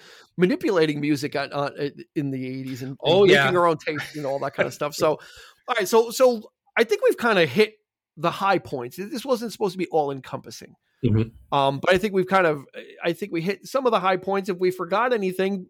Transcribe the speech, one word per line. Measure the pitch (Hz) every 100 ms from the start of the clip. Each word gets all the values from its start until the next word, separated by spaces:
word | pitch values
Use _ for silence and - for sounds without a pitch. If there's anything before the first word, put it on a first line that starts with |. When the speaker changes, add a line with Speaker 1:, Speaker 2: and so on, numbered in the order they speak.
| - - _ -
Speaker 1:
manipulating | 180 302 294 185 156 147
music | 147 143 139
on, | 147 139
on, | 143 151 - 147 - -
in | 165 139
the | 131 131
eighties | 131 131 127
and, | 131
and | 139
Speaker 2:
Oh, | 147 185
Speaker 1:
making | 202 143
Speaker 2:
yeah. | 139 175
Speaker 1:
our | 175
own | 156
taste | - 151 - 151
and | 139
all | 139
that | 139
kind | - -
of |
stuff. | - 147
Speaker 2:
<laughs> | -
Speaker 1:
So, | 160 143 - - - _ -
all | 240
right, | 185
so, | 226 240
so | - 254 226 - _ _ -
I |
think | 240 415
we've | 508 -
kinda | 233 196 151
hit | 143 214 - _ _ _ -
the | 160
high | - 196 185
points. | - 135 123 175
This | 202 262
wasn't | 269 233 233
supposed | - 208
to | 180
be | 175
all | 160 143
encompassing. | 135 - 131 - - - _ _ _
Speaker 2:
Mm-hmm. | 117 110 110 - -
Speaker 1:
Um, | 143 139 139
but | -
I | 185
think | 208
we've | 190 185
kind | 190 170
of, | 147 127 110 - -
I | 175
think | 165 202
we | 170
hit | 170 - 185
some | 269 254
of |
the | 208
high | 185 185
points. | 190 196 190
If | 175
we | 185
forgot | 185 170 196 247
anything, | 233 190 185 190 196